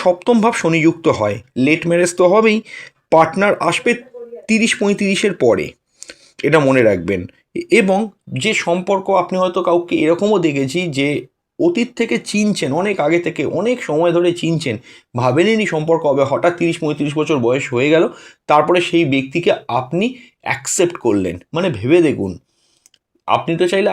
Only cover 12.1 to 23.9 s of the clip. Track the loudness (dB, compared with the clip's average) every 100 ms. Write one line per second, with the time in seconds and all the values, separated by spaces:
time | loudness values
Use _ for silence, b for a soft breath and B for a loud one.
12.1 | -4 -4 -2 0 -2 -2 -2 -2 -2 0
13.1 | 0 -2 -4 -4 -2 -2 -4 -2 0 2
14.1 | 2 0 -2 -4 -2 -4 -8 B B B
15.1 | -2 0 2 2 2 -2 -2 0 0 2
16.1 | 0 0 0 0 0 -2 -2 -4 -4 -4
17.1 | -2 -2 0 0 0 -2 0 2 2 2
18.1 | B B B 2 2 4 0 0 0 2
19.1 | 0 -2 -2 -2 -2 -2 -6 -4 -4 -4
20.1 | -6 B B -8 -8 -4 0 0 0 -2
21.1 | 0 -2 -6 -8 -4 -4 -4 2 2 2
22.1 | 0 -6 -8 _ _ _ _ _ _ _
23.1 | _ -2 -2 -2 -2 0 0 0